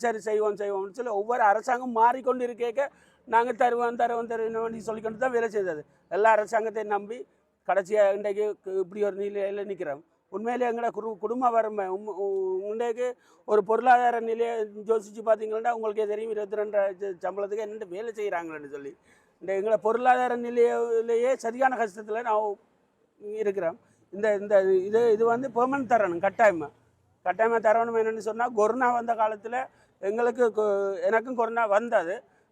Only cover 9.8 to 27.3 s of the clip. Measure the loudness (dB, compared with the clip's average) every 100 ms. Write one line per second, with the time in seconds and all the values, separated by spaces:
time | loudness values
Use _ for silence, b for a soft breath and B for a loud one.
9.8 | -6 -8 -12 _ _ -6 -4 -2 -2 -2
10.8 | -4 -4 -8 -6 -4 0 2 2 0 -2
11.8 | -4 -4 -6 -4 -2 -2 -2 -4 -4 -4
12.8 | -4 -2 -4 -6 b b 0 2 2 2
13.8 | 6 6 6 0 -2 -2 -2 -2 -6 -6
14.8 | -2 -2 -2 -6 0 0 0 -4 -2 -2
15.8 | -2 -2 -2 -4 -4 -6 -4 -4 -2 0
16.8 | 0 -2 -8 -6 -6 -4 -6 -6 -8 -10
17.8 | -10 -10 -8 -6 -4 -4 -6 -10 -12 -12
18.8 | -12 -16 b b b _ -4 -2 0 2
19.8 | 2 2 4 4 2 -2 -2 2 2 2
20.8 | 0 0 0 0 2 0 -4 0 0 2
21.8 | -4 -6 -8 -6 -2 0 -2 -6 _ _
22.8 | _ _ _ _ -10 -4 -2 -2 -4 -6
23.8 | b b _ -2 0 0 4 4 6 4
24.8 | 4 4 4 4 4 2 0 0 2 0
25.8 | 2 2 2 0 0 4 4 4 -6 _
26.8 | _ _ _ _ -4